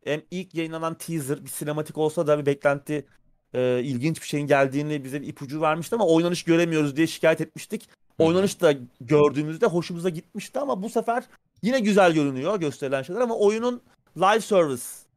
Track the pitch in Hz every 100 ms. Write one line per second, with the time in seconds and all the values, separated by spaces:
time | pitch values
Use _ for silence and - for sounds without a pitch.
0 | - 151 - 180 185 160 160 160 165 165
1 | - 165 131 147 135 - 151 151 151 -
2 | 156 156 151 151 143 143 143 143 - 151
3 | 139 _ _ _ _ 123 127 127 131 123
4 | 143 156 - 147 147 139 139 135 147 151
5 | 131 143 135 147 139 151 160 160 160 233
6 | 190 165 170 175 - 165 170 160 147 135
7 | 160 - 165 160 156 - - 208 - _
8 | _ _ 160 175 196 - 170 143 120 _
9 | 120 151 147 135 151 160 226 170 165 175
10 | 175 160 - 208 - 262 285 233 202 240
11 | 226 233 247 _ _ _ 190 262 208 202
12 | 185 160 143 131 147 208 156 131 139 135
13 | 131 185 247 226 202 220 240 247 _ _
14 | _ - 185 220 - 202 160 127 - -
15 | _